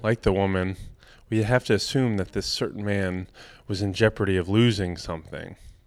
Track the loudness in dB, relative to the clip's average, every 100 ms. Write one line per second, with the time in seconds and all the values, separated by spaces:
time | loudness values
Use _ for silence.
0 | -2 0 2 2 2 0 -2 -6 -12 -18
1 | -20 -20 -4 -2 2 2 2 0 2 0
2 | 0 0 -2 -4 -6 -4 -4 -4 -2 0
3 | -2 -4 -8 -16 -20 -18 -8 -4 -2 2
4 | 2 4 2 2 2 4 4 2 -2 -6
5 | -8 -10 -10 -14 -14 -16 -20 -20